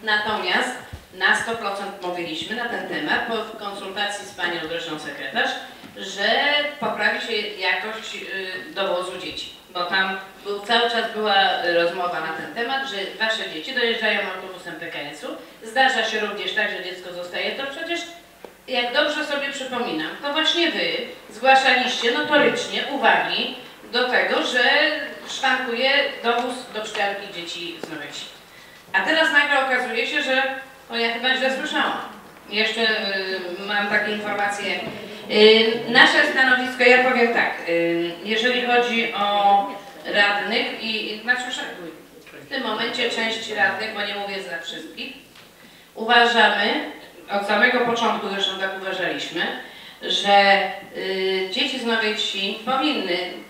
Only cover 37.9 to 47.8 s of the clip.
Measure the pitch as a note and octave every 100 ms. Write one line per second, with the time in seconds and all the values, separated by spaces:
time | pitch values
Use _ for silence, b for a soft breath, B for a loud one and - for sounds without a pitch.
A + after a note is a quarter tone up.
37.9 | E3+ E3+ E3+ G#3 A3+ B3 B3 A#3+ A#3+ A#3+
38.9 | A3+ A3+ G3 G3+ G#3 G3+ G3+ G3 - -
39.9 | - - G#3 G#3 G3+ G3 A#3+ B3+ - A3
40.9 | G#3+ E3+ G#3+ A3+ B3 B3+ - - F#3 E3+
41.9 | - - - - - - C4+ A3+ A3 A#3
42.9 | B3+ A#3 A3+ A3+ A3 G#3+ G#3+ - - G#3+
43.9 | G3+ G3+ G3+ G3+ F#3+ F3 E3+ - D#3+ D#3
44.9 | - C4 - - - - B B B B
45.9 | - A3+ A#3+ A#3 A#3+ G#3 - A3 D4 -
46.9 | - - - - G3+ G3+ G#3 B3+ B3